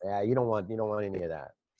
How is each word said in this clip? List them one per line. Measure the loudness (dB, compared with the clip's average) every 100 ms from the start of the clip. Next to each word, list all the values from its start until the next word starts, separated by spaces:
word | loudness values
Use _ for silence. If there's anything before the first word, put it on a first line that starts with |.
| -4
Yeah, | 0
you | 4 4
don't | 4
want, | 2 0
you | -2
don't | -2
want | 0 -2
any | -2
of | -4
that. | -6 -10 -18 _ _